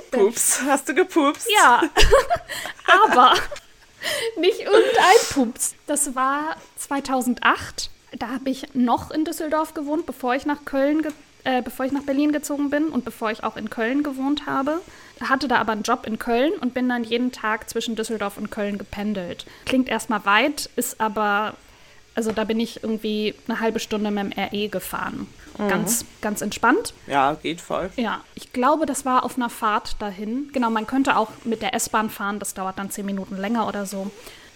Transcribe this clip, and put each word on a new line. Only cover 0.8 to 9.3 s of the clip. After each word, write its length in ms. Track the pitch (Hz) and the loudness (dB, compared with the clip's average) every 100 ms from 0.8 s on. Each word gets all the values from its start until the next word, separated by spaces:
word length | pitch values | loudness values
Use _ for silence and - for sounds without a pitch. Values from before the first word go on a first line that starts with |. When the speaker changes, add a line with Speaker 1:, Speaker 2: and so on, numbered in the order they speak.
| - | 2
Speaker 1:
du 60 | |
gepupst? 540 | 294 370 339 285 311 - 415 | 0 2 2 2 0 2 6
Speaker 2:
Ja. 260 | 294 240 330 - - 554 - 679 | 8 6 4 8 8 8 4 -4
<laughs> 640 | - - - - - 349 | -4 -10 -10 -6 4 6
Aber 300 | 440 247 254 381 - 571 - - - - - 571 466 440 | 8 8 8 6 0 -10 -16 -20 -20 -10 -6 -4 -4 2
nicht 220 | 359 - | 2 2
irgendein 580 | - 427 523 453 349 440 - | 4 6 6 6 8 6 6
Pups. 400 | 285 233 - - - - | 0 0 -2 -6 -6 -4
Das 260 | 294 294 | -2 -2
war 420 | 254 262 285 311 339 - - | 0 0 0 -4 -8 -14 -16
zweitausendacht. 1120 | - 277 269 262 247 240 233 330 - - - - _ 233 | -6 -4 -2 0 0 2 2 2 -2 -10 -12 -14 _ -10
Da 120 | 233 | -8
hab 180 | 262 262 | -6 -4
ich 280 | 262 - | -6 -4
noch 360 | 254 240 240 - | 0 2 2 0
in 140 | 311 | -2
Düsseldorf 500 | 311 | -2